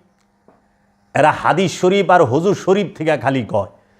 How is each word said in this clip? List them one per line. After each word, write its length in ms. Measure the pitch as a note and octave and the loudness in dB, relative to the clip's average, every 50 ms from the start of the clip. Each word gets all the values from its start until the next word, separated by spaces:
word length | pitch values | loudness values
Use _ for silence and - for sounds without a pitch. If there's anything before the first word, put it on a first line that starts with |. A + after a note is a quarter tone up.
| _ _ _ _ _ _ _ _ _ _ _ _ _ _ _ _ _ _ _ _ _ _ - B2+ | _ _ _ _ _ _ _ _ _ _ _ _ _ _ _ _ _ _ _ _ _ _ -2 0
এরা 140 | C#3 D#3 | 2 2
হাদিস 480 | - - - A#2+ D3 D#3 G3 F3 - - | 2 0 0 -2 0 0 0 -2 -2 0
শরীফ 300 | - F3+ F#3+ G3+ G3 D#3+ | 0 0 2 2 2 2
আর 140 | F3+ F3+ D#3+ | 4 4 4
হুজুর 320 | A#2+ A#2 D3 E3 G#3 F#3 | 2 0 0 0 0 -2
শরীফ 420 | - - - G3 G3+ G3+ - - - | -2 0 0 0 0 0 -4 -6 -8
থেকে 200 | D#3 D#3 D#3 C3 | -4 -2 -2 -2
খালি 280 | - C#3 C3+ C3+ A2+ F#2+ | 0 -2 -2 -2 -4 -2
কয়। 180 | - G#2+ G2 - - _ _ _ _ _ | -4 -4 -4 -4 -10 _ _ _ _ _